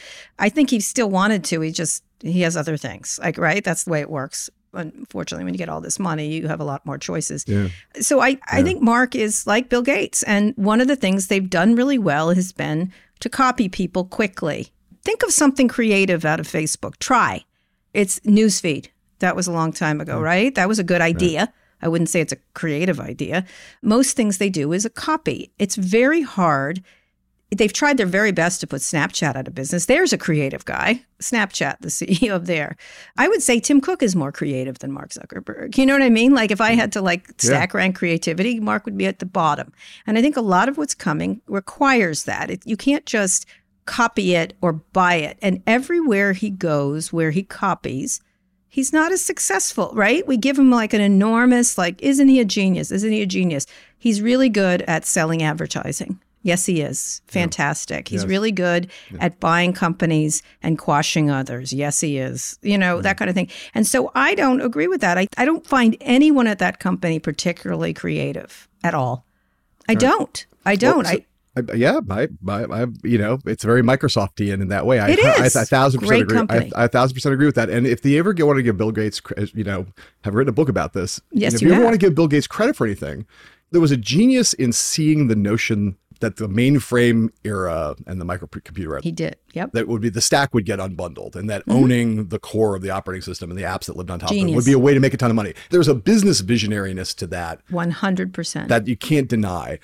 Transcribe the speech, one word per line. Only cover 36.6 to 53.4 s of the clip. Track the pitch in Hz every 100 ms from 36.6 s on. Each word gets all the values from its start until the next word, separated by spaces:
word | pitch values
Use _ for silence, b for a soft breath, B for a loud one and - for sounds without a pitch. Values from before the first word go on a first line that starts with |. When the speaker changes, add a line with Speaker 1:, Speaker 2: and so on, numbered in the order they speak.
| 220
Speaker 1:
had | 233 220
to, | 208
like, | 190 175 - -
Speaker 2:
Yeah. | 120
Speaker 1:
stack | 139 180
rank | 202 185 185
creativity, | 175 165 175 165 220 233
Mark | 214 214
would | 220 196
be | 190
at | 185
the | 185
bottom. | 196 160 143 - B B B -
And | 220
I |
think | 277 277
a |
lot | 214 180 240
of | 285
what's | 294
coming | - 190 156 170 208 -
requires | 196 - - 277 254 180 147 -
that. | 98 -
It, | 185 -
you | 214
can't | 269 285 -
just | 220 190 - b b _ _ -
copy | - 233 226 190 170
it | 160 -
or | 175
buy | 156 - 190 180 170
it. | 151 -
And | 196 185 226
everywhere | 240 269 349 311 196 202
he | 190 214
goes, | 190 170 147 139 156 165
where | 170 160
he | 156
copies, | 196 - 196 165 - 131 - - _ _ _ _ _
he's | - 262
not | 311 320
as | 370
successful, | - 330 - - - - 180
right? | 220 202 302 339
We | 254
give | 269 277
him, | 262
like, | 240 214
an | 220
enormous, | 202 196 214 226 247 247 240 -
like, | 175 180
"Isn't | 277 277 269
he | 262
a | 214
genius? | 208 190 180 -
Isn't | 190 220
he | 214
a | 202
genius?" | 190